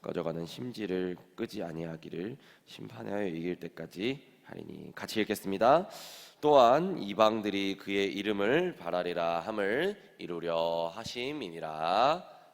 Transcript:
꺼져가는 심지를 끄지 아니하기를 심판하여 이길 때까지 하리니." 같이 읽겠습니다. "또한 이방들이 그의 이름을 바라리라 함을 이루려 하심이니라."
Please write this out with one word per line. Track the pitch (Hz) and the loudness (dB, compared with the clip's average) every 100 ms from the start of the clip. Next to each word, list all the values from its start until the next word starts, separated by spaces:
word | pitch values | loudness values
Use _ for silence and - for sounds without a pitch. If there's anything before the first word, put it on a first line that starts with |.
꺼져가는 | - 82 82 80 85 | -6 -4 -4 -4 -6
심지를 | - 123 113 104 92 92 87 - | -8 -10 -6 -4 -2 -2 -6 -14
끄지 | - 117 110 | -10 -8 -6
아니하기를 | 85 80 82 80 - 85 95 139 - - _ | -8 -6 -6 -8 -10 -8 -8 -10 -18 -20 _
심판하여 | - 110 113 110 101 101 | -16 -14 -12 -6 -2 -2
이길 | 82 85 85 | -2 -4 -4
때까지 | 85 - 80 87 113 139 - _ | -8 -10 -12 -4 -4 -4 -10 _
하리니." | - 87 80 78 76 | -16 -14 -12 -12 -14
같이 | - 101 110 | -12 -6 -2
읽겠습니다. | 104 104 98 98 113 156 196 - - - - - | 0 0 -2 4 6 6 4 -10 -16 -18 -20 -2
"또한 | 151 143 117 139 185 180 | 6 8 10 8 2 -4
이방들이 | 101 98 110 110 104 98 98 95 | -6 4 6 6 0 0 0 -4
그의 | - 98 98 | -2 0 0
이름을 | 95 101 101 101 143 180 160 | 0 -2 0 2 2 0 -4
바라리라 | 85 87 87 85 85 85 | -4 -2 0 0 0 0
함을 | 85 107 98 120 185 208 - - | -2 -2 0 0 0 -4 -14 -14
이루려 | 85 85 82 82 82 85 85 | -8 -6 0 0 2 0 -2
하심이니라." | 87 113 123 123 151 104 82 78 78 80 95 131 170 - - - | -4 -10 -6 -6 -6 -8 -8 -8 -4 0 4 4 2 -4 -20 -20